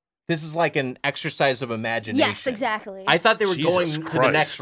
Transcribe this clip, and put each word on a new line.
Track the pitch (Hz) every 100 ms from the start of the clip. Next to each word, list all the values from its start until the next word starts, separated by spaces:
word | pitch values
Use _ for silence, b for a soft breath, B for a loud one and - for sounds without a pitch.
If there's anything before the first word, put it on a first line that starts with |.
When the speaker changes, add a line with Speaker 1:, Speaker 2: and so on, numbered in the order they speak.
| _ _ -
Speaker 1:
This | 165
is | 156
like | 160 165 151
an | 131 -
exercise | 143 - 156 - 143 123
of | 123
imagination. | 113 113 113 110 269 262
Speaker 2:
Yes, | 202 269
exactly. | 220 247 214 214 190 190
Speaker 1:
I | 165
thought | 220 214
they |
were | 202 165
Speaker 3:
Jesus | 160 180 170 151
Speaker 1:
going | 160
to | 143
the | 127
next | 151 151
Speaker 3:
Christ. | -